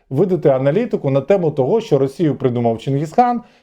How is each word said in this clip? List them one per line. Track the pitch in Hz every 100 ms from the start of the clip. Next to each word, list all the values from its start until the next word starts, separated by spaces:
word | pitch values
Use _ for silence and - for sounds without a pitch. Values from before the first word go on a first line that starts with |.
| _
видати | 131 190 175 156
аналітику | 131 139 160 240 180 147
на | 139
тему | 135 196 165
того, | 147 131 220
що | 220 143
Росію | 135 - 160 127
придумав | 131 120 120 110
Чингісхан, | - 139 156 - 247 240 - _